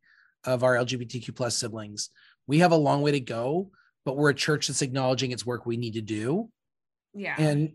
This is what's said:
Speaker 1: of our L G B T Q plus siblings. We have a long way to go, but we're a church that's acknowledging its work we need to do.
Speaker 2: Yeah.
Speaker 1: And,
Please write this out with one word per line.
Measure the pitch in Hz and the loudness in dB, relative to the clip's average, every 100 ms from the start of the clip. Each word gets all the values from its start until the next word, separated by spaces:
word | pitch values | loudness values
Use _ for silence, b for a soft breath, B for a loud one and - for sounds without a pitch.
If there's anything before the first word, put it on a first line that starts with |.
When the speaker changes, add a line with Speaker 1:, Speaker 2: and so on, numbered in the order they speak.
| _ _ _ _ | _ _ _ _
Speaker 1:
of | - 127 | -2 2
our | 127 123 | 4 4
L | 127 | 2
G | 127 | -4
B | 117 | -6
T | 127 | -10
Q | - | -8
plus | - 120 - | -6 -4 -4
siblings. | 117 110 104 104 - _ _ _ - | -6 -8 -12 -10 -10 _ _ _ 0
We | 151 | 6
have | 175 | 6
a | 165 | 6
long | 139 143 | 4 4
way | 147 | 2
to | 143 | 2
go, | 120 113 123 170 196 _ _ _ 147 | -2 -4 -2 -2 -6 _ _ _ -6
but | 135 | 2
we're | 147 | 2
a | 139 | 2
church | - 147 - | 0 0 -2
that's | 135 | -2
acknowledging | 139 131 131 127 127 | -2 0 0 0 -2
its | 120 113 | -4 -6
work | 117 120 | -6 -4
we | 117 | -4
need | 120 110 | -4 -6
to | |
do. | 107 107 113 180 226 _ _ _ _ _ _ 202 | -4 -4 -2 -2 -4 _ _ _ _ _ _ -10
Speaker 2:
Yeah. | 180 147 | -6 0
Speaker 1:
And, | 156 147 151 | 2 2 -2